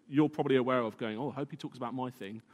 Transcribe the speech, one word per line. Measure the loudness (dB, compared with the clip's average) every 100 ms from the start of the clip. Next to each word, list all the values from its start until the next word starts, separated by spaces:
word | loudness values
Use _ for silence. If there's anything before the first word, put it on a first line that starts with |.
| -2
you're | 4 4
probably | 2 4 4
aware | 4 2
of | 2 -2
going, | -4 -4
"Oh, | -4
I |
hope | -6 -8
he | -8
talks | -10 -8
about | -6
my | -4 -6
thing." | -8 -12 -12 -16